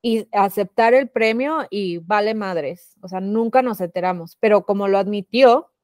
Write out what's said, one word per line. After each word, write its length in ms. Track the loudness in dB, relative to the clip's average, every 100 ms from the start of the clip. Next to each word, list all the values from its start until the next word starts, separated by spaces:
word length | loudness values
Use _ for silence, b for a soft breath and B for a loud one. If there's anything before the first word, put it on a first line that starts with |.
y 260 | -2 -2 -2
aceptar 600 | -2 0 -2 -4 2 4
el 140 | 4 2
premio 560 | 0 0 0 -2 -4 -4
y 280 | -6 -6 -6
vale 360 | -2 0 0
madres, 600 | -2 -4 -4 -4 -8 _ _
o 60 | -10
sea, 120 | -8
nunca 420 | -2 -2 2 0
nos 180 | 0 -4
enteramos, 560 | -6 -4 -4 -4 -10 _
pero 240 | 2 2 2
como 220 | -4 0
lo 100 | 0
admitió 760 | -2 -6 -4 4 6 6 0 _